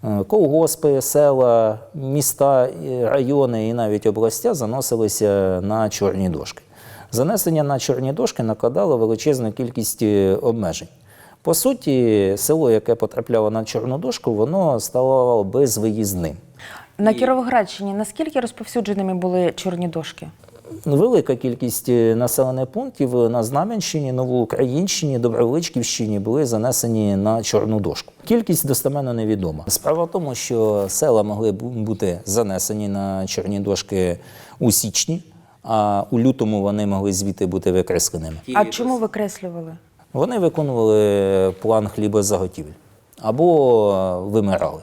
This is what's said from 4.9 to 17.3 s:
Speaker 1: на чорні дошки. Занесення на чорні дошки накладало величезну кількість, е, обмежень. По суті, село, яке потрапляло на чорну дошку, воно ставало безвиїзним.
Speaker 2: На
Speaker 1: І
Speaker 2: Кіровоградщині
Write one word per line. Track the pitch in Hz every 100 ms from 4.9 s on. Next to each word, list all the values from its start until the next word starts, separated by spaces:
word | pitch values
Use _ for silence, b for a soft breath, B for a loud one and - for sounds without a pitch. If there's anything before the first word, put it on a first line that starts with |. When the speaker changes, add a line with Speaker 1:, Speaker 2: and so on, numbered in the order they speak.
| 117 110 - 104 101 95 92
Speaker 1:
на | 98 110 110
чорні | - 101 95 95
дошки. | 78 - - _ B B B B
Занесення | 110 143 214 175 160
на | 143 139
чорні | - 127 131
дошки | 147 233 -
накладало | 110 110 120 147 196 131
величезну | 110 110 - 135 113
кількість, | 104 123 123 110 -
е, | 110 104 98 95
обмежень. | 123 117 98 - - - B B B B
По | -
суті, | 170 254 269 - 131 120 107 95 101
село, | - 156 143
яке | 110 - 113
потрапляло | 107 - - 117 107
на | 110
чорну | 110 120 120 131
дошку, | 226 240 -
воно | 107 117 185 175 123
ставало | - 127 131 131 123 120
безвиїзним. | 98 120 139 113 110 107 107 92 82 73 - - B B B _
Speaker 2:
На | 208
Speaker 1:
І |
Speaker 2:
Кіровоградщині | 220 254